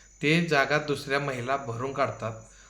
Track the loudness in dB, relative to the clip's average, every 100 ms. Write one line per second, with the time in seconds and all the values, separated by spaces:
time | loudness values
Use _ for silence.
0 | -20 -2 2 4 4 4 4 2 0 -4
1 | -2 -2 -2 -4 -2 -2 -2 -6 -4 0
2 | -2 -2 -8 -8 -14 -20 -20